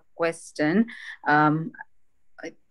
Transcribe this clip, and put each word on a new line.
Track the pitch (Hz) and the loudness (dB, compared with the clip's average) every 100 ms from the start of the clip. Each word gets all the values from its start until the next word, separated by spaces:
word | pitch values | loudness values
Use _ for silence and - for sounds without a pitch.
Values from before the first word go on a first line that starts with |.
| - - | -10 -4
question. | 165 165 - - 151 190 233 - - - - | -4 -4 -12 -2 0 2 0 -6 -18 -6 2
Um, | 151 151 156 165 - - - _ _ - - | 4 4 2 -4 -12 -20 -20 _ _ -20 -18
I | - - _ | -18 -18 _